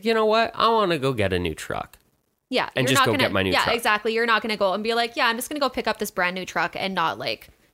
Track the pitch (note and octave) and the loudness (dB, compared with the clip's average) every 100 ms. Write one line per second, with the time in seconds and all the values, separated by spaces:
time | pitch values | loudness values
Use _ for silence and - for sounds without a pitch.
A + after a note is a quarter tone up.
0 | G#3+ A3+ A3 A3 A3+ - A3+ A3+ F#3+ D#3+ | 0 2 2 2 0 2 2 4 2 2
1 | C3+ A2+ F#2+ F2+ F2 D#2 - - - - | 0 2 2 2 -2 -4 -6 -8 -8 -14
2 | _ _ _ _ - B3 - - C3 C4+ | _ _ _ _ -4 -2 0 0 2 4
3 | B3+ A#3+ A#3 G2 F#2+ B3+ - A#3 A3+ G#3 | 4 2 2 2 2 2 2 0 0 0
4 | A3+ A3+ A#3 G#3+ A3+ G#3+ G3 G3 A3 A#3 | 0 0 2 0 0 -2 0 0 -2 -2
5 | A#3+ D4 A#3+ A3+ - D4+ C4+ C4 A3 - | -2 0 0 0 -4 -2 -2 -2 -4 -2
6 | G#3 - F3+ F#3 F3+ F3 E3+ - F#3+ F#3 | -4 -2 -2 -2 -6 -4 -4 -4 -4 -2
7 | E3 G#2 B2+ G#2+ - _ _ | -2 -2 -6 -8 -10 _ _